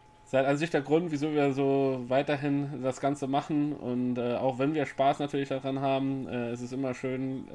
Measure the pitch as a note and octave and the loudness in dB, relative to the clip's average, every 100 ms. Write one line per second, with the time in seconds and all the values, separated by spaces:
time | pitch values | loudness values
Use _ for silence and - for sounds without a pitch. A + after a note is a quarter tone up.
0 | - - - C3 C3+ C#3+ E3 D3+ C#3 D#3 | -20 -20 0 2 4 2 2 0 2 2
1 | F3 C#3+ D#3 D3+ C#3+ C3+ C#3 C#3 C3+ C3 | 2 0 0 2 2 4 4 4 2 0
2 | B2 C3 C#3+ C#3+ C#3+ C#3+ C#3 C#3 C3 B2 | 2 2 2 0 0 0 -2 -2 -2 0
3 | C#3 C#3 C3 C#3+ D3 D3 D3 C#3+ A#2+ B2 | -2 0 0 -2 0 0 0 -2 -4 -2
4 | B2 A#2+ A#2+ A2+ C3 B2 C#3+ D#3 C3+ - | 0 0 0 0 0 0 0 0 -2 2
5 | C#3 C#3+ C#3+ C#3 C3+ C3+ C3+ C3+ C3+ C3+ | 2 2 -2 -2 -2 -4 -4 -2 0 0
6 | C3+ C3+ A#2+ B2 A#2 A#2+ B2 B2+ C3+ B2 | 0 -2 -4 -4 -4 -6 -6 -4 -4 -4
7 | C3 C3 C3 C3 - | -4 -4 -4 -6 -8